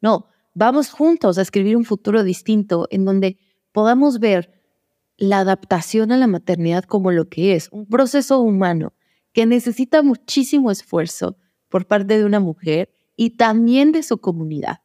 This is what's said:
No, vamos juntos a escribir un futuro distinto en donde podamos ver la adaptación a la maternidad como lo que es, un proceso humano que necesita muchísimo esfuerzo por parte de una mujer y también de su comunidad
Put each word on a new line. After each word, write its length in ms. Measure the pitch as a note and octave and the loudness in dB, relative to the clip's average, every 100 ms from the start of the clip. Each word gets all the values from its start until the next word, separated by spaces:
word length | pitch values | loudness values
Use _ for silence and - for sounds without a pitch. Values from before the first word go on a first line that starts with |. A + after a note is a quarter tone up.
No, 280 | G#3+ G#3 - _ _ | 0 -2 -4 _ _
vamos 360 | - G#3+ C4+ C#4+ | 0 0 2 -2
juntos 460 | - D4+ E4+ A3 F3+ | 0 0 2 0 0
a 60 | |
escribir 340 | F#3+ - G3 A#3 | -2 -2 0 0
un 80 | |
futuro 400 | A#3 G3+ - G#3+ | 0 -4 -2 0
distinto 640 | G3 F3+ - G#3+ G#3 E3+ E3+ | 0 -4 -2 -2 0 -4 -2
en 140 | G3 | -2
donde 340 | F#3+ F#3+ F#3+ F#3+ _ _ _ | 0 0 -2 -4 _ _ _
podamos 480 | - G#3+ B3 C#4+ A#3+ | -2 2 4 2 2
ver 440 | A3 F#3 E3+ _ _ _ _ _ _ _ | 0 0 -2 _ _ _ _ _ _ _
la 220 | G3 G3+ | 0 2
adaptación 720 | F#3+ F#3+ - F3+ D#3+ A3 A3 | 2 -2 -2 -4 -2 -2 0
a 60 | B3 | 2
la 100 | B3+ | 2
maternidad 580 | F3 - F3 E3 F3 | 0 -2 -2 0 -2
como 280 | F#3+ G#3 F#3 | -2 -2 0
lo 160 | F3 D#3+ | 0 -2
que 260 | - F#3 | -2 0
es, 140 | F3+ - | 0 -4
un 160 | G#3 G#3 | -18 -4
proceso 540 | A#3 C4 C#4+ C4+ C4+ | 0 0 0 0 0
humano 540 | A#3 G3 F#3 E3+ - _ _ _ _ | 2 2 0 -2 -4 _ _ _ _
que 140 | - A3+ | 0 2
necesita 560 | A#3+ A#3+ A3+ B3+ D#4 | 2 0 -4 0 2
muchísimo 680 | C#4+ A#3+ - - C4 D4 B3+ | 2 0 -2 -4 0 0 0
esfuerzo 640 | G3 - F3 D#3+ - F3+ G3 _ _ _ | -2 -4 -6 -4 -6 -8 -8 _ _ _
por 180 | F#3+ F#3 | -8 -2
parte 300 | G#3 G3 A3 | -2 0 0
de 80 | |
una 160 | G#3 G#3 | 2 0
mujer 540 | F#3 D#3 D#3+ D#3 F#3+ _ _ - | 0 -4 -4 -4 -4 _ _ -4
y 140 | A#3 | -4
también 600 | A#3 A3+ A3 A#3 B3+ C#4+ | 2 2 2 2 4 4
de 100 | D#4+ | 2
su 160 | D4+ A3+ | -2 -4
comunidad 640 | - E3+ D#3 D3+ - - | -4 -4 -6 -8 -8 -10